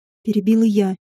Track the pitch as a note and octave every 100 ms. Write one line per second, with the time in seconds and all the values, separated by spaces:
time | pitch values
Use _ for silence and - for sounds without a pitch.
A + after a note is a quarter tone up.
0 | _ _ - G#3 G3 A3+ A3+ G#3 G3 F#3+